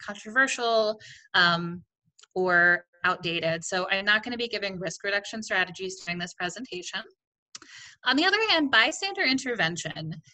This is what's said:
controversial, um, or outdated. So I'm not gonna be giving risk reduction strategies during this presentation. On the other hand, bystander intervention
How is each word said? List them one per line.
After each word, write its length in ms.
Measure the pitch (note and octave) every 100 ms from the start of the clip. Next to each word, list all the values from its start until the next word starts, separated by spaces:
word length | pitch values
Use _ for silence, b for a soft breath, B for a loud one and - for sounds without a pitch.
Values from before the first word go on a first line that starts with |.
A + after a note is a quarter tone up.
controversial, 1000 | - G#3 A3 A#3+ C4+ - A#3 A3+ G#3+ A3 B B B
um, 480 | F#3+ F3 E3+ E3+ F3 - _ _ _ - F#3+
or 480 | F#3 F3 F3 F3 - _ F3+
outdated. 580 | F3+ F3 E3+ D#3+ E3
So 240 | - F#3 F3+
I'm 140 | F#3+
not 200 | G3+ G#3+
gonna 120 | A3+ A#3+
be 140 | A#3
giving 280 | G#3 G3 F#3
risk 280 | F#3 - G3+
reduction 360 | G3+ G3+ A3+
strategies 600 | G#3+ G3 F3+ E3+ F#3+ F#3+
during 160 | - F3
this 140 | F3+
presentation. 720 | - F3+ G3+ C4 F3+ - F#3+ - _ _ _ _ - B B B B B3+
On 100 | C4+
the 100 | F4+
other 140 | G#4 A4
hand, 220 | E4+ C#4+
bystander 520 | A3 B3 - G4 G4
intervention 920 | D4 C4 C4 A3 E3 E3+ - D#3+ D#3+ - b